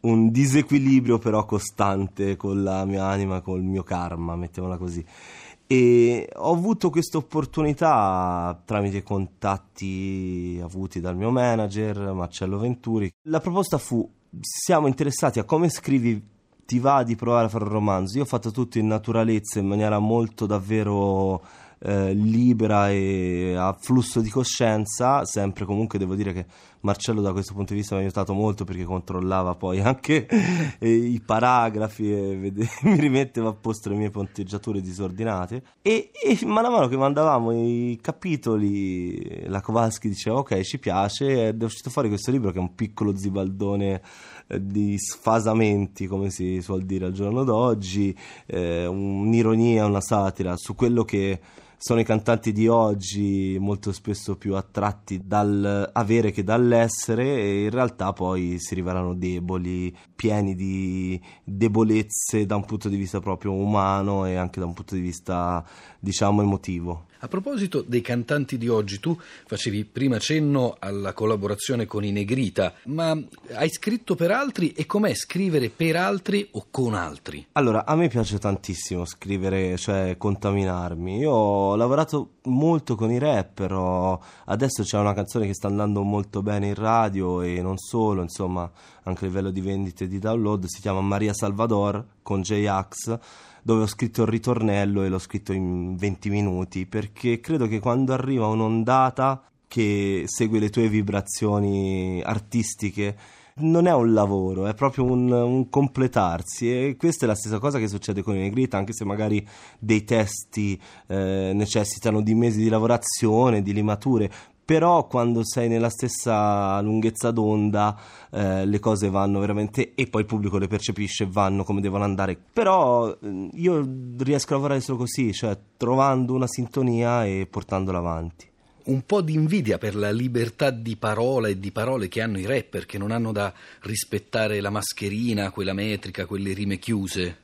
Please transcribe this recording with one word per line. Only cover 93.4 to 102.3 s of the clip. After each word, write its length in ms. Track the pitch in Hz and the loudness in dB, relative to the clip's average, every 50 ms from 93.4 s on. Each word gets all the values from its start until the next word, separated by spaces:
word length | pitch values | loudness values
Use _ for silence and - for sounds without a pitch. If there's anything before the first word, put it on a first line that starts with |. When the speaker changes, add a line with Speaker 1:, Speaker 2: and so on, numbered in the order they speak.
| - - - - | -20 -20 -20 -10
Speaker 1:
dove 220 | _ - 113 110 110 | _ 2 2 2 2
ho 40 | |
scritto 340 | 104 - - 127 110 - - 113 | 0 -2 -4 -4 -4 0 0 0
il 60 | 107 | 2
ritornello 720 | 107 117 113 127 123 117 110 107 101 101 101 101 101 101 98 | 2 0 0 0 0 2 2 2 2 2 2 2 2 0 0
e 60 | 95 | 0
l'ho 100 | 95 92 | -2 -4
scritto 320 | - - - 101 104 - | -6 -6 -8 -8 -4 -4
in 440 | 95 95 95 90 90 90 87 90 92 | -4 -2 -2 -2 -2 -2 -4 -4 -4
venti 340 | 90 98 101 90 - - 104 | -2 -2 -2 -4 -2 -4 -2
minuti, 560 | 101 104 104 98 90 90 92 90 - 92 92 | 0 0 0 0 0 -2 -4 -6 -6 -8 -8
perché 520 | 92 - 110 110 104 - - - 123 117 113 | -4 -4 -6 -6 -6 -10 -4 -2 0 0 0
credo 260 | - - 160 151 120 | -2 -4 -2 0 0
che 120 | 107 110 107 | 0 -2 -2
quando 340 | 98 123 120 131 135 127 131 | 0 0 0 2 2 0 0
arriva 340 | 127 127 135 139 123 110 | -2 -2 -2 0 0 0
un'ondata 960 | 107 110 110 113 110 113 113 113 120 127 131 131 131 123 - 131 135 135 135 _ _ _ _ _ | 0 2 2 2 2 2 0 2 2 4 4 4 2 2 2 0 0 0 -2 _ _ _ _ _
che 560 | _ - 123 110 104 104 101 101 98 98 90 76 | _ -2 0 2 2 2 2 0 0 0 -2 -2
segue 340 | - - - 120 110 110 107 | -4 -2 0 0 2 2 2
le 100 | 107 104 | 0 2
tue 180 | 104 120 113 | 2 2 2
vibrazioni 1300 | 110 104 107 104 101 101 101 98 - - - 110 104 101 101 101 101 98 98 98 95 95 95 92 92 92 90 - | 4 4 2 0 2 -2 -2 -4 -4 -4 -2 0 2 2 2 2 2 0 0 0 0 -2 -2 -2 -2 -4 -4 -4
artistiche, 920 | - | -4